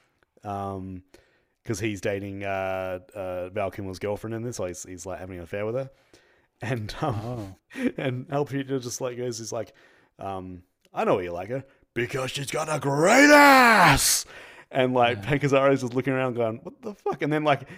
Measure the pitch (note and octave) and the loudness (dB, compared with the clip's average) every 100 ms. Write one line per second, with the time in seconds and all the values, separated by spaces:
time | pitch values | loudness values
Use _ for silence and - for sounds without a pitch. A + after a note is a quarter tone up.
0 | _ _ _ _ G#2 G2+ G2 G2 F#2+ F#2 | _ _ _ _ -10 -8 -8 -8 -10 -14
1 | - _ _ _ _ _ - G#2 A2+ G2+ | -18 _ _ _ _ _ -8 -6 -4 -4
2 | A2 G2+ G2+ G2 G2+ G2 F#2+ F#2+ F#2 F2+ | -4 -6 -8 -10 -6 -4 -4 -4 -6 -8
3 | F2+ G2+ F#2 F2+ F2+ G#2 G2 - F#2+ F2+ | -12 -12 -8 -8 -6 -6 -6 -6 -10 -8
4 | G2+ G2+ A2 A2+ A#2+ A2+ F#2 F2 - F2+ | -6 -6 -8 -8 -8 -8 -8 -10 -14 -14
5 | F#2+ F2 F#2 F2+ E2+ G2+ G#2+ B2+ C3+ - | -12 -12 -12 -14 -10 -6 -4 -6 -8 -14
6 | _ _ _ _ _ _ A2 B2 G#2 - | _ _ _ _ _ _ -8 -6 -8 -6
7 | D3+ G#2 A2+ B2 G2 F#2+ _ C4 B3 - | -4 -4 -8 -10 -12 -16 _ -6 -6 -4
8 | C#3+ B2+ C3 C#3 C#3+ C#3 C3 C3+ A#2+ - | -6 -6 -6 -4 -4 -6 -4 -6 -6 -8
9 | C3 A#2+ B2 A2 A2 A#2 G#2 _ _ _ | -8 -6 -8 -8 -8 -10 -10 _ _ _
10 | _ _ G2 F#2+ F#2 F2+ - _ _ - | _ _ -10 -10 -10 -14 -20 _ _ -4
11 | A3 A#2 F2 E2+ F#2+ C3+ - _ _ A#2 | 0 0 -2 -8 -8 -8 -10 _ _ -6
12 | A#2+ C3 C3 C#3+ C3 D3+ D#3 D3+ C#3 C#3 | -4 -4 -6 -8 -8 -6 -4 -4 -2 2
13 | F3 B3 D4 D4 C#4+ C4+ A#3+ G#3+ E3 C3+ | 6 8 10 10 10 10 8 8 6 6
14 | - - - - - - - C#3 B2+ B2+ | 2 0 -4 -14 -20 -20 -6 0 2 4
15 | A#2+ A#2 G2+ C#3+ C#3+ C3+ C#3 C#3 B2 B2+ | 4 2 -2 0 2 4 6 4 0 -2
16 | C3+ C3 C3 A#2 A2+ A2+ - - G#3+ G3+ | -2 -2 -2 -2 -2 -4 -12 -14 -14 -8
17 | G4+ - D3 D3+ D3+ C#3 - | -6 -4 -2 0 0 0 -4